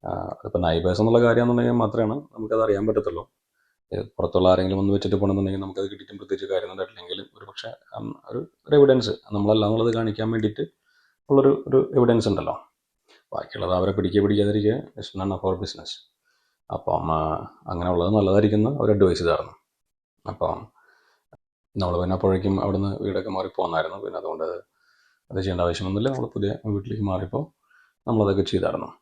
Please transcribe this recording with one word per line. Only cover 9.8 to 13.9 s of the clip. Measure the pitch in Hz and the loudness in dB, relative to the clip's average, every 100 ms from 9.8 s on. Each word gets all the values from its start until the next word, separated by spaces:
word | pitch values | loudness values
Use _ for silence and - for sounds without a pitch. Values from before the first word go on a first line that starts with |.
| 113 | 0
കാണിക്കാൻ | 117 113 104 110 | 0 -4 -4 -2
വേണ്ടിയിട്ട് | 113 107 107 - _ _ _ _ _ _ | 0 -2 -2 -8 _ _ _ _ _ _
ഉള്ളൊരു, | 139 135 139 - | 4 6 4 2
ഒരു | 131 135 | 2 4
എവിഡൻസ് | 139 120 117 110 | 4 4 4 4
ഉണ്ടല്ലോ. | 98 76 - - _ _ _ _ _ _ | 0 -2 -8 -10 _ _ _ _ _ _
ബാക്കിയുള്ളത് | - - - 90 | -10 -10 -8 -2
അവരെ | 90 98 | 0 0